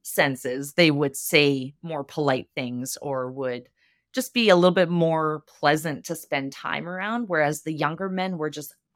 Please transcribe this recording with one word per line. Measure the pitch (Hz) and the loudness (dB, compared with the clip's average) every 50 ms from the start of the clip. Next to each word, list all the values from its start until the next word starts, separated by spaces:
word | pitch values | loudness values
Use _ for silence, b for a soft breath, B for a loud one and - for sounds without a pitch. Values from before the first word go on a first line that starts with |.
| - | -16
senses, | - - - 160 139 131 127 - 123 127 135 139 139 - | -8 0 2 2 2 2 -2 -4 -6 -4 -4 -6 -6 2
they | - 175 156 | 4 6 6
would | 147 143 147 139 - | 6 4 0 0 -2
say | - - - - 151 147 143 139 135 131 135 - _ | -4 -6 2 2 4 4 4 2 0 -2 -8 -12 _
more | - 165 160 143 139 | -12 -8 -8 -8 -8
polite | - - 160 151 143 131 127 - _ - | -8 -6 -2 0 0 0 0 -4 _ -10
things | 147 131 120 123 123 127 131 - - | -10 -8 -8 -6 -8 -8 -8 -10 -10
or | - 143 135 131 127 127 | -8 -8 -6 -6 -6 -8
would | 127 135 135 127 123 123 123 _ _ _ _ _ _ _ _ _ | -8 -8 -6 -6 -6 -8 -10 _ _ _ _ _ _ _ _ _
just | - 262 247 - - | -6 -6 -6 -4 0
be | 247 226 208 | 2 6 6
a | 180 | 8
little | 175 175 180 175 | 8 8 6 6
bit | 190 180 165 | 6 2 2
more | 175 170 165 165 160 160 156 156 151 151 _ | 2 2 2 2 2 2 0 0 -2 -4 _
pleasant | _ _ - - 147 151 156 156 165 143 - - | _ _ 0 2 2 2 2 0 -4 -6 -6 -6
to | - 165 | -8 -8
spend | 165 - - 151 139 135 139 139 | -8 -6 -4 -4 -4 -4 -6 -10
time | - - 165 160 151 156 170 | -10 -8 -6 -6 -6 -6 -8
around, | 180 185 190 208 226 240 240 190 | -8 -8 -6 -4 -4 -6 -4 -2
whereas | 175 156 151 147 151 - - | 0 2 2 2 0 -2 -6
the | 160 160 | -8 -6
younger | 147 156 147 165 175 190 196 | -2 -2 -4 -2 -4 -6 -6
men | 185 185 185 190 185 165 | -4 -4 -4 -4 -4 -4
were | 151 151 | -6 -6
just | 147 151 143 - - _ _ _ - | -6 -8 -12 -14 -16 _ _ _ -2